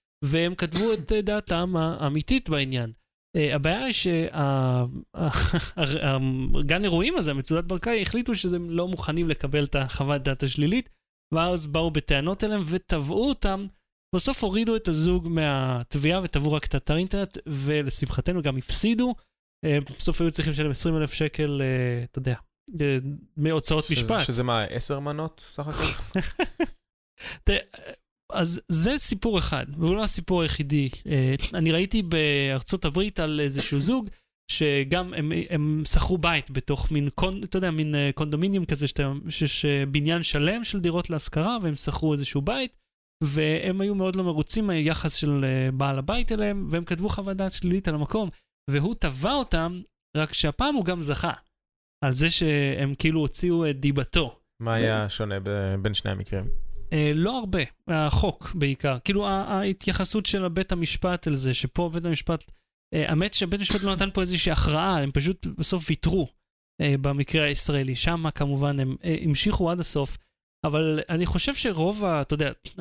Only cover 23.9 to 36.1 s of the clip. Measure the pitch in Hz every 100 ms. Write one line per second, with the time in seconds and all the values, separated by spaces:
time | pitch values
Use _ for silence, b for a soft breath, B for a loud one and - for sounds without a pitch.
23.9 | 147 113 226 147 120 127 117 104 - -
24.9 | 139 143 147 156 - - - 147 151 160
25.9 | - - 190 - - 330 - 349 - _
26.9 | _ _ _ - - - 98 - - 82
27.9 | - _ _ _ - 170 170 - 165 180
28.9 | 285 - 196 233 196 - 147 127 147 165
29.9 | 196 214 - 170 180 160 - 143 147 135
30.9 | - - 143 131 135 - 180 160 160 196
31.9 | 220 180 160 151 143 139 135 - 185 156
32.9 | 151 208 - 156 151 147 135 - 143 147
33.9 | 254 208 b b _ _ - 151 143 135
34.9 | 175 180 180 151 165 175 165 151 156 151
35.9 | - -